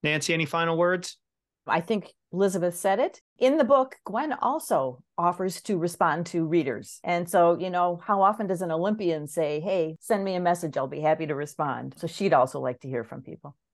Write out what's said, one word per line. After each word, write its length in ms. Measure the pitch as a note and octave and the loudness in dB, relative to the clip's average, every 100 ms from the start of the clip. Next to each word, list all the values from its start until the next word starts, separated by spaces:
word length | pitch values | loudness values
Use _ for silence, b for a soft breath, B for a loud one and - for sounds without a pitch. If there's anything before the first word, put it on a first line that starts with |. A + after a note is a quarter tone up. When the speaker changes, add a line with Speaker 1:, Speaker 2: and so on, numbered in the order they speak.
Speaker 1:
Nancy, 300 | D3+ D3+ D3 | -2 -2 0
any 120 | E3 D#3 | -2 0
final 320 | E3 E3 E3 | 0 0 2
words? 400 | F3 F3+ - - _ _ _ _ - | 2 0 -4 -16 _ _ _ _ -2
Speaker 2:
I 140 | E3 | -2
think 320 | E3+ G#3+ - _ _ | 0 -4 -4 _ _
Elizabeth 420 | F3 G3 F#3 F3+ F3 | 0 0 2 -2 -2
said 240 | G3 G3 | 0 0
it. 220 | D#4+ - _ - | 0 -4 _ 0
In 200 | B3+ D#4 | 2 4
the 60 | |
book, 320 | B3 C#4 C4 - | 4 4 4 -4
Gwen 300 | - G#3+ G#3+ | -8 -6 -4
also 680 | - - D#4 - F3+ C3 B2+ _ - | -2 -2 -2 0 0 0 -6 _ -2
offers 440 | F3 F3 F#3 - | 0 0 -4 -6
to 160 | - F#3+ | -4 -2
respond 480 | E3+ E3+ E3+ D3+ E3+ | 0 2 2 2 -2
to 160 | E3+ | -2
readers. 560 | D#3+ E3+ C3+ G#2+ - - - | 0 0 0 -4 -8 -12 -2
And 240 | F3 F3 | -2 2
so, 280 | F#3 E3+ E3+ | 6 6 4
you 120 | F#3 | 0
know, 320 | F3+ F3 E3+ | 0 0 -2
how 180 | - G3+ | 0 4
often 260 | G3 G#3+ G3+ | 4 2 -2
does 140 | F3+ | -2
an 80 | F3+ | -2
Olympian 580 | D#3+ F#3 G#3+ F3+ D#3 D3+ | 0 0 0 0 -2 -4
say, 340 | - D3+ D3+ | -2 -2 -2
"Hey, 340 | F3+ F#3+ D#3+ D#3+ | -2 0 -2 -4
send 240 | - G#3 G3 | -2 -2 0
me 100 | F3+ | 0
a 60 | |
message, 340 | F3 F3 E3 C#3 | 0 0 -2 -4
I'll 120 | C3 | -4
be 120 | C#3+ | 0
happy 260 | D3+ D#3 D#3 | 2 2 0
to 100 | C#3 | -4
respond"? 600 | D3 - D3 A#2+ C3+ - | -6 -4 -4 -4 -8 -8
So 120 | E3 | -10
she'd 260 | - G3 | -2 2
also 260 | D3+ C3 C#3+ | 4 4 0
like 220 | C3 B2 | -6 -6
to 80 | C3+ | -6
hear 160 | B2+ A2 | -6 -6
from 160 | - | -12
people. 340 | - D#3+ C#3+ - _ | -16 -16 -18 -20 _